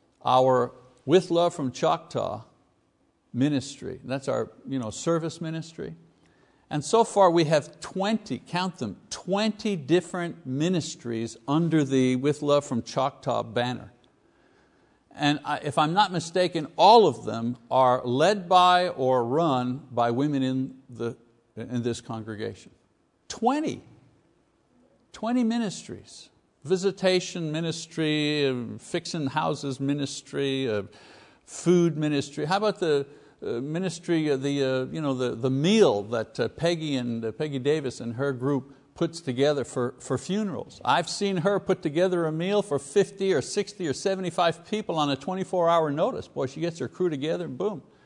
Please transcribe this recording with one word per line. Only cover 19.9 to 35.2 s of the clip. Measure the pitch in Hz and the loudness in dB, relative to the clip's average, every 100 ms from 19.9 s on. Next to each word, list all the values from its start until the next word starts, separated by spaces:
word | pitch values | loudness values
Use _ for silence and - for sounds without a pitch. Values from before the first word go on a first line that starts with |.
| 117 120 | 0 2
women | 120 147 135 | 2 0 0
in | 131 131 131 - - | 0 -2 -4 -8 -16
the, | 117 117 113 _ _ _ 110 | -8 -8 -8 _ _ _ -14
in | 113 123 | -6 -4
this | 120 117 | -2 -4
congregation. | - 113 107 104 107 98 - _ _ _ _ _ - | -8 -10 -10 -8 -8 -10 -18 _ _ _ _ _ -16
Twenty. | - 233 294 311 101 - - _ _ _ _ _ _ _ _ _ _ _ | -4 -2 0 -4 -8 -14 -20 _ _ _ _ _ _ _ _ _ _ _
Twenty | - 220 254 | -10 -2 0
ministries. | 226 233 214 - - 101 - - - _ _ _ | 2 0 -2 -6 -12 -14 -16 -20 -20 _ _ _
Visitation | 139 185 190 185 190 185 180 180 156 | -2 0 0 0 2 2 0 -6 -4
ministry, | 156 165 160 - - 156 151 147 147 135 | -2 -4 -6 -8 -2 0 0 0 0 0
uh, | 127 110 107 | 0 -6 -10
fixing | - 170 - 170 135 | -8 -6 -4 -6 -4
houses | 156 160 143 139 127 | -2 -2 -2 -6 -4
ministry, | 139 143 135 - - 143 139 135 127 | -2 -2 -4 -8 -8 -4 -2 -2 -2
uh, | 104 98 - - - - _ - | -2 -4 -14 -20 -20 -20 _ -18
food | - 170 180 170 147 | -2 4 4 4 0
ministry. | 151 143 139 - | 0 -2 -2 -6
How | 147 196 | -2 0
about | 214 - | 0 0
the, | 165 143 139 - - _ | 0 0 -2 -12 -20 _
uh, | 90 117 | -8 -6
ministry, | 139 160 185 165 - 165 151 | -4 -4 -4 -6 -2 0 2
uh, | 135 | 0
the, | 143 143 | 0 0
uh, | 131 131 131 | 0 0 -2
you | 160 | -4
know, | 143 | -2
the, | 127 | 0